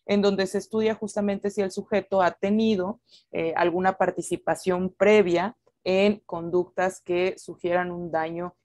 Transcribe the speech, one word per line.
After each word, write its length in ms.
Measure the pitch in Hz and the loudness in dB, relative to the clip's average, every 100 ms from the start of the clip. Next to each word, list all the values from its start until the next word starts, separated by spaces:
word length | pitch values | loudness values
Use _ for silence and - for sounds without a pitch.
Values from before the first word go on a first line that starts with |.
| - | -2
en 160 | 202 | 2
donde 240 | 202 196 190 | 2 2 -2
se 120 | 202 | -4
estudia 360 | - 220 220 | -4 0 0
justamente 580 | 214 208 208 202 196 202 | -2 -6 -2 -2 -2 -4
si 100 | 208 | -2
el 100 | 190 | -4
sujeto 500 | 196 - 196 190 190 | -6 -4 -4 0 2
ha 100 | 175 | 2
tenido, 680 | - 196 214 220 190 185 - _ - _ | 2 0 2 2 0 -2 -8 _ -20 _
eh, 220 | 170 165 - | -6 -2 0
alguna 420 | 170 175 185 190 | 0 2 0 0
participación 960 | 180 175 - 170 - 160 185 180 185 | -2 -2 -6 -4 -4 -2 -2 -2 -2
previa 600 | - 196 214 175 170 202 - _ _ 180 | 2 6 6 4 2 -2 -8 _ _ 0
en 360 | 190 208 208 - | 2 2 0 -6
conductas 760 | 170 170 180 180 - 185 - | -10 -2 -2 -2 -2 -4 -4
que 340 | - 175 185 - | -4 0 0 -4
sugieran 520 | - 170 175 180 180 | -12 -8 -2 0 -2
un 220 | 175 175 | -6 -4
daño 440 | 160 160 170 180 - | -4 -4 -6 -10 -12